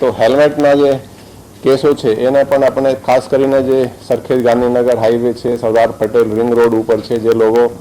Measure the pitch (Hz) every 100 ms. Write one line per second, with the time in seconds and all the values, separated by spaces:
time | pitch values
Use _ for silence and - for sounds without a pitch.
0 | 127 98 113 139 147 147 143 143 143 131
1 | - - - - - - 131 143 151 143
2 | 123 110 127 139 135 139 131 135 135 127
3 | - 127 - 135 135 135 131 131 123 -
4 | - 117 - 127 120 120 123 123 123 117
5 | 113 120 120 117 123 117 113 113 113 113
6 | 107 120 110 107 120 120 117 113 110 110
7 | 104 117 113 113 110 120 120 -